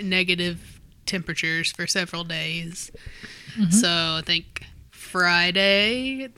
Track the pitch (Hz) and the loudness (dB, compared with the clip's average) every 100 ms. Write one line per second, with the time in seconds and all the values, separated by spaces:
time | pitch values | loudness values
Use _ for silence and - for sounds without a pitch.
0 | 196 185 185 175 175 170 - - - - | 0 0 2 0 0 -4 -12 -20 -20 -16
1 | - 190 170 160 160 165 165 - 170 196 | -6 -6 -6 -4 -2 0 -2 -4 -2 -2
2 | 175 170 170 160 160 165 165 170 - - | -2 -4 -6 -6 -4 -6 -8 -10 -12 -14
3 | - - - - - 226 185 202 180 170 | -16 -16 -18 -18 -10 0 4 6 4 2
4 | 165 160 160 170 - - - - - - | 0 -2 -2 -2 -2 -12 -14 -20 -20 -20
5 | - 180 175 175 175 180 196 196 208 254 | -6 0 4 4 4 4 4 6 4 2
6 | 262 262 262 | -2 -4 -8